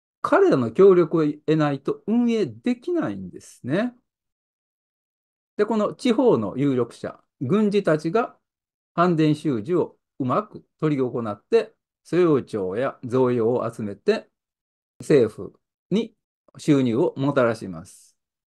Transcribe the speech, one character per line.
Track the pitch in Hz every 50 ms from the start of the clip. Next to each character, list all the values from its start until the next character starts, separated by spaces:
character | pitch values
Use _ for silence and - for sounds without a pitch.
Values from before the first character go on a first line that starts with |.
| _ _ _ _
彼 | - - 285 359 392 349
ら | 180
の | 135 120 110
協 | - - 190 202 185
力 | 175 170 156 175 165
を | 156
得 | 147 147 - - - 156
な | 160 151 147
い | 139 135
と | - - 143 - -
運 | - 220 240 240 233
営 | 226 220 185
で | 127 107 113 - 247 247
き | 240 - 359
な | 349 330 - 117
い | 101
ん | 98 95 87
で | - -
す | - - - _ -
ね。 | 120 147 196 233 247 - _ _ _ _ _ _ _ _ _ _ _ _ _ _ _ _ _ _ _ _ _ _ _ _ _ _ _ _ _ _ _ _
で、 | - 208
こ | 214 226
の | 214 208 - -
地 | - - 247
方 | 220 294 262 226 165 117
の | 104 92 -
有 | 127 143 143 131
力 | 123 120 - -
者、 | - - - - - _ _ _ -
軍 | 147 123 180 214 214 202
事 | 196 202 196
た | - 156 156
ち | - 165
が、 | 175 226 262 - - _ _ _ _ _ _ _ _ _ _ _ -
藩 | 170 175 180 170
伝 | 156 156 151 147
収 | 151 - 156 131
受 | 110 101 143 180
を | 160 110 - _ _ _ _ _ -
う | 135
ま | 123 139 196 220
く | - - 170 _ _ _ -
取 | 156 156 147
り | 131
行 | 127 120 120 123 113 107
っ | 104 -
て、 | _ - 226 226 220 - _ _ _ _ _ _ _
所 | - 160
要 | 175 180 165 147 123
庁 | - - - 104 95 92 95
や | 113 135 131 - - -
贈 | 117 117 131 131 123
与 | 123 120 110 113
を | 127 110 101 117
集 | - -
め | 110 101 98
て、 | - - 202 220 214 - _ _ _ _ _ _ _ _ _ _ _ _ _ _ -
政 | - - 160 135 113 107
府 | - - 92 - - _ _ _ _ _ _ -
に | 175 220 240 226 _ _ _ _ _ _ _ _ - 135
収 | - 165 147 135
入 | 131 120 110
を | 120 175 - -
も | 131 135 139
た | 135 135 123
ら | 117 110
し | - 104 95
ま | 87 80 95
す。 | - - - - _ _ _ _ _ _ _ _